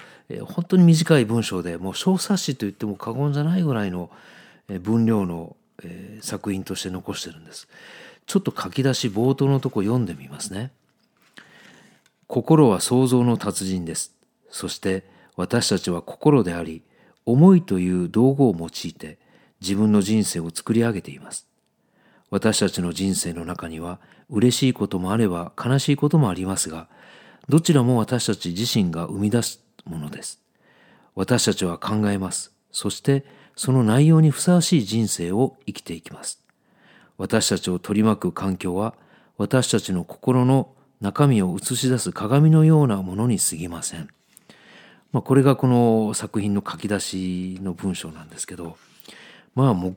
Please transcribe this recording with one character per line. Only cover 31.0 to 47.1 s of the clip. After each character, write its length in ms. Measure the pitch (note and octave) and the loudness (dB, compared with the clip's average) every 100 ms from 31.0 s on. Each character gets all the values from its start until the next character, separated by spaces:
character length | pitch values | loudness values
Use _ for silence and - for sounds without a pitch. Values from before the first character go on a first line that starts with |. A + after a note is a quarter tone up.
| _ - | _ -6
私 280 | F#2+ - | 0 0
た 100 | - | 0
ち 100 | - | 0
は 140 | F2+ E2+ | -2 -4
考 300 | - G#2+ G#2 | -4 0 0
え 100 | G2 | -2
ま 120 | F#2 | -4
す。 220 | - - _ _ | -8 -12 _ _
そ 180 | - G#2 | -8 -6
し 120 | - | -4
て 240 | - C#3 - - _ - | 0 0 -2 -20 _ -8
そ 160 | - | 0
の 100 | C3 | 2
内 240 | A2 B2 D3+ | 4 6 6
容 140 | D#3+ | 8
に 100 | D#3 | 6
ふ 100 | - | 4
さ 140 | - | 2
わ 60 | F3+ | 4
し 160 | - E3 | 4 2
い 60 | |
人 240 | G2 A2 G#2+ | 2 0 -2
生 240 | - F2 | -2 -4
を 240 | G2 C3 - - | 0 -2 -4 -14
生 60 | |
き 60 | F#2+ | -12
て 120 | - | -12
い 100 | E2+ | -14
き 100 | - | -14
ま 100 | - | -16
す。 180 | - - _ _ _ _ _ _ _ - | -14 -14 _ _ _ _ _ _ _ -10
私 300 | F#2+ A2+ - | -2 0 0
た 100 | F#2 | -2
ち 100 | - | -2
を 120 | F2+ | -4
取 180 | - G#2 | -2 2
り 60 | |
巻 160 | A2 G#2 | 2 2
く 120 | F2+ | -2
環 240 | - G2 F2+ | -4 -4 -4
境 200 | F2+ F2+ | -4 -4
は 180 | A2 - _ _ _ - | -6 -8 _ _ _ -6
私 340 | G#2 C3 A#2+ | 0 0 2
た 100 | A2 | 0
ち 120 | - | 0
の 120 | F2+ | -4
心 400 | E2+ - - B2+ | -6 -6 0 2
の 280 | B2+ C3+ - _ _ - | 4 2 0 _ _ -8
中 260 | G2 - C#3+ | -4 2 4
身 160 | A#2 | 4
を 140 | F#2 E2 | 2 -2
映 180 | - | -6
し 160 | B2 C3 | -2 0
出 80 | B2+ | 0
す 140 | F2+ | -2
鏡 380 | - G#2+ C#3 D#3 | -6 0 4 6
の 140 | D#3 | 6
よ 180 | D#3+ D#3+ | 6 6
う 40 | C3+ | 4
な 160 | G2 | 0
も 140 | F#2 F#2+ | -4 -2
の 100 | A#2+ | 0
に 120 | G2 | 0
過 160 | - D#2+ | -2 -6
ぎ 120 | F2 | -10
ま 140 | E2+ | -10
せ 160 | - E2+ | -10 -12
ん。」 100 | C#2+ _ _ _ _ - _ - - _ _ | -16 _ _ _ _ -20 _ -20 -20 _ _
ま 60 | B2 | -4
あ、 40 | |
こ 120 | - | 2
れ 80 | C3+ | 4
が 140 | C3+ C3+ | 4 4
こ 100 | B2+ | 4
の 480 | B2 A#2 A2+ G#2+ | 4 4 2 0
作 260 | G#2+ G#2 G#2+ | -4 -6 -4
品 140 | G2+ | -2
の 80 | G2+ - | -2 -4
書 120 | - | -8
き 80 | G2+ | -4
出 140 | G2+ | -4
し 580 | - | -4